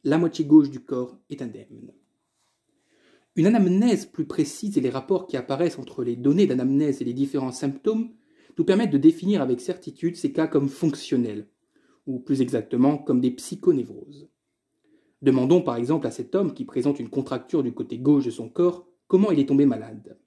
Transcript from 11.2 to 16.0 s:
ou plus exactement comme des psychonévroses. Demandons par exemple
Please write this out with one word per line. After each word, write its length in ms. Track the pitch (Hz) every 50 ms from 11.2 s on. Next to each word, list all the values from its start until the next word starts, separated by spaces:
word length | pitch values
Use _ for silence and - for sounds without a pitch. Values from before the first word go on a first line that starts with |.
| 120 110 104 104 104 _ _ _ _ _ _ _ _ _ _ _ _
ou 140 | 143 131 123
plus 200 | - - 139 131
exactement 580 | 127 123 - 117 107 - - 120 131 143 147
comme 220 | 143 - - 127 123
des 120 | 127 123
psychonévroses. 1000 | 123 - - - - - - 185 156 131 110 - 104 - - 143 143 139 - _ _ _ _ _ _ _ _ _ _ _ _ _ _ _ _ _ _ _
Demandons 400 | 135 135 131 131 123 131 170 180
par 140 | 180 - 120
exemple 320 | 117 120 127 160 151